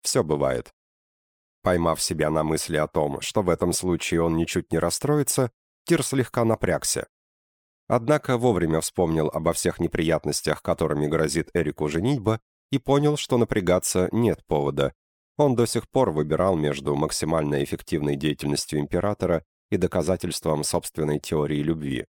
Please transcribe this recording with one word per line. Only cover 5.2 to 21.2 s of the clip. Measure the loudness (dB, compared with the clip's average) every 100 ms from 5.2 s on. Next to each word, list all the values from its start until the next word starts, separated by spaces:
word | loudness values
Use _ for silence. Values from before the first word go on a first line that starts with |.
| 0 0 -2 _ _ _
Тир | -2 -2
слегка | 0 -2 -2 0
напрягся. | 0 0 0 -2 -2 -4 -6 _ _ _ _ _ _ _ _
Однако | -2 2 0 2 2
вовремя | 4 2 2 0
вспомнил | -2 0 2 2 0
обо | 0 -2
всех | 0 -2 -2
неприятностях, | -4 0 0 0 -2 -4 -2 -4
которыми | -2 -2 0 0 0
грозит | 0 0 -2 -2
Эрику | -2 -2 -2 -2
женитьба, | -2 -2 0 -2 -4 _ _ _
и | -4
понял, | 2 4 4 0
что | 2 2
напрягаться | 4 2 4 2 2 0 2
нет | 2 2 0 _
повода. | 0 2 0 -2 -2 _ _ _ 2
Он | 2 4
до | 2
сих | 0 -2
пор | 2 2
выбирал | 2 0 2 2
между | 2 0 -2 -2
максимально | 0 0 -2 -2 0 0 0
эффективной | -2 -6 -4 -4 -2
деятельностью | 0 -2 -2 -2 -4 -2 -4
императора | -2 -2 -2 -2 0 -2 -2 _ _
и | -2
доказательством | 0 0 0 -2 -2 -6 -2 -2
собственной | 0 -4 -4 -4 -2
теории | -2